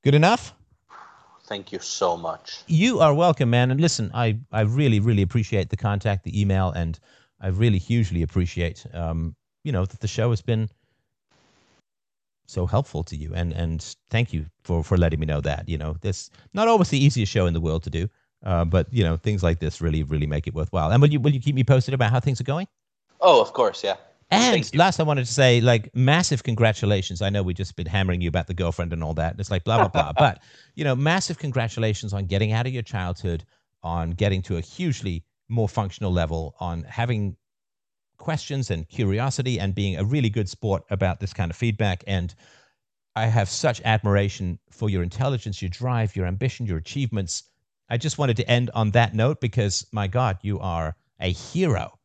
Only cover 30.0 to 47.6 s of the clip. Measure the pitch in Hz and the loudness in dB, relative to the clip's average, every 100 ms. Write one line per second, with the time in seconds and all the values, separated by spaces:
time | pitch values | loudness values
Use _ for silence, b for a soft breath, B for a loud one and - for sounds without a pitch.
30 | 73 82 143 - b b b - 147 127 | -2 2 2 2 b b b -6 -2 0
31 | 143 180 - 170 147 127 117 - 110 104 | 2 0 -2 -6 -4 -2 -4 0 0 0
32 | 104 98 95 98 107 110 123 127 107 104 | -4 -4 -2 0 0 0 -2 -6 -6 -6
33 | 90 90 92 82 - _ _ _ 85 85 | -6 -4 -4 -6 -8 _ _ _ -6 -4
34 | 82 85 101 95 92 87 82 - 175 120 | -4 0 0 0 -2 -6 -6 -6 -4 -4
35 | 98 85 - _ _ 117 107 - 101 - | -4 -8 -10 _ _ -2 -2 -2 -4 -4
36 | 101 90 80 80 80 - 90 85 80 - | -2 0 0 -4 -6 -8 -8 -8 -8 -6
37 | 120 113 101 - _ _ _ _ _ _ | -4 -2 -4 -8 _ _ _ _ _ _
38 | _ _ - 160 - 139 127 82 80 - | _ _ -6 -6 -4 -6 -4 -4 -6 -2
39 | 104 101 131 131 127 117 98 95 101 87 | 0 0 -2 -2 -4 -2 -2 -2 -2 0
40 | 98 147 117 107 98 - 110 95 - 95 | 0 2 0 0 -4 -4 -2 -2 -2 -2
41 | 95 82 98 - 85 82 120 107 104 90 | -2 -2 -6 -4 -6 -2 -2 0 -2 -2
42 | - 95 85 - b b b b _ _ | -2 -2 -2 -8 b b b b _ _
43 | _ - 113 113 98 - 156 113 120 110 | _ -2 2 2 0 0 -2 0 0 2
44 | 104 101 101 - 92 85 _ _ 107 95 | 4 2 2 -2 -6 -6 _ _ -2 -2
45 | 87 87 135 127 107 95 95 85 123 120 | -2 -2 -2 -2 -6 -8 -8 -6 -4 -2
46 | 107 - 92 95 127 - 117 82 80 139 | -2 -2 -4 -2 -4 -4 -4 -4 -4 -4
47 | 131 107 92 - - _ | -4 -4 -6 -8 -12 _